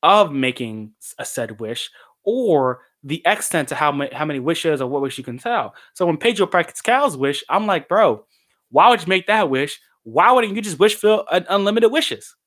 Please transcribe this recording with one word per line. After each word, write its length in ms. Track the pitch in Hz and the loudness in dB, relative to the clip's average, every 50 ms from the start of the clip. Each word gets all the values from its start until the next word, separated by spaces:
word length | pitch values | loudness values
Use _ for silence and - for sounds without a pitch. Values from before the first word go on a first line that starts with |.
| - | 6
of 280 | 160 196 214 202 170 | 6 6 6 4 2
making 600 | 143 139 131 127 123 - 127 113 110 110 107 107 _ _ | 0 -2 -2 -2 -2 -4 -8 -8 -8 -10 -12 -16 _ _
s-, 140 | - - - - | -20 -20 -16 -14
a 60 | 127 | -14
said 340 | - - - 120 110 110 104 | -10 -8 -8 -8 -8 -8 -10
wish 300 | 113 107 120 - - - _ - - _ _ _ _ | -10 -10 -8 -8 -10 -14 _ -20 -20 _ _ _ _
or 580 | 196 226 254 254 220 170 147 131 127 123 123 _ _ _ _ _ | -4 -2 -2 0 2 2 2 2 0 -2 -4 _ _ _ _ _
the 180 | 139 147 160 _ | -8 -8 -2 _
extent 440 | 170 202 208 - - - 165 147 - | 0 0 0 -2 -4 -2 -2 -2 -2
to 60 | - | -4
how 160 | - 151 147 | -2 -2 -2
ma-, 160 | 143 143 143 135 | 0 -2 -6 -6
how 140 | - - 151 | -6 -6 -6
many 140 | 156 147 135 | -4 -4 -4
wishes 420 | 123 143 165 - - 165 151 139 | -2 -4 -4 -2 0 -2 -2 -2
or 60 | 135 123 | -2 -4
what 120 | 135 143 | -4 -4
wish 160 | 139 135 131 - | -4 -4 -6 -10
you 60 | 127 | -12
can 140 | - 120 127 | -12 -12 -10
tell. 360 | - 233 240 220 131 104 _ - - _ _ | -6 -4 -4 -2 -4 -6 _ -20 -20 _ _
So 120 | - 185 | -2 -2
when 120 | 170 160 - | 0 0 0
Pedro 300 | - 233 240 185 196 170 | 0 -2 2 2 -2 0
Pascal's 680 | - 180 165 - - - - - 240 262 285 277 165 131 | 2 0 -2 0 -6 -10 -2 0 0 2 2 0 -2 0
wish, 260 | 135 139 143 - - _ | -2 -2 -2 -4 -6 _
I'm 160 | 143 190 214 | -2 -2 0
like, 220 | 214 196 165 143 _ | 0 -2 -2 -2 _
"Bro, 380 | 170 202 220 165 113 104 _ _ _ _ _ _ _ _ _ _ | 2 2 4 4 2 0 _ _ _ _ _ _ _ _ _ _
why 180 | 117 139 175 226 | 4 6 6 6
would 120 | 247 220 | 6 4
you 60 | 165 165 | 2 0
make 200 | 185 185 180 - | -2 -2 0 0
that 220 | 208 220 202 151 | 0 2 2 0
wish? 300 | 131 131 139 143 - - _ _ _ _ _ | 0 -2 -2 -4 -6 -14 _ _ _ _ _
Why 280 | 113 113 135 175 220 | -4 0 4 4 6
wouldn't 240 | 254 254 233 214 196 | 6 4 2 0 -4
you 60 | 220 | -6
just 180 | 214 208 170 135 | -6 -6 0 2
wish 160 | 190 214 208 | 2 2 2
for 300 | - - 214 214 208 - - | 2 2 2 2 2 0 -2
un-, 140 | 160 185 175 - | -2 -2 -2 0
unlimited 420 | 190 202 196 202 214 226 226 220 | -2 0 0 0 0 2 2 2
wishes?" 440 | 233 311 311 - - 104 - - _ _ _ | 2 2 -2 -2 -6 -10 -12 -20 _ _ _